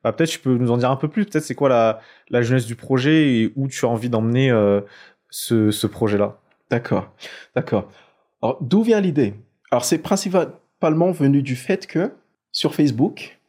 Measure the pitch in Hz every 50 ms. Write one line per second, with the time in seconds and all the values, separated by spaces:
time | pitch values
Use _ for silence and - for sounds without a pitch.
0 | - 117 110 - 165 160 - - _ 131 127 120 127 120 120 120 123 127 135 135
1 | - 151 - 220 202 - - 156 151 - 135 - 143 135 127 117 113 110 107 -
2 | - - - _ _ _ 127 120 120 113 127 131 113 110 117 - - - 135 127
3 | 123 147 156 160 151 143 123 113 113 - - 135 135 135 - - - 117 117 110
4 | 113 123 120 110 110 113 120 127 135 135 120 110 104 101 101 101 101 - - -
5 | - - _ _ _ _ - - - - 117 113 107 107 104 - - 101 - -
6 | 117 107 104 101 101 101 - _ _ _ _ _ _ _ 120 117 120 - 117 95
7 | 92 - _ _ - - - - - _ _ 127 151 - - 101 101 - _ _
8 | _ _ _ _ _ _ _ _ - 117 - - 147 117 175 208 226 233 226 208
9 | 196 185 147 147 127 101 98 107 - _ _ _ _ _ - 120 - - 165 160
10 | - - 202 196 - 196 175 185 156 127 - _ _ _ _ _ - 160 156 160
11 | 175 185 175 - 143 135 139 143 139 135 127 127 - - 190 175 - - - 160
12 | 180 269 - _ _ _ _ _ _ _ - - - 151 - - 151 143 117 113
13 | 143 - - - - - - _ _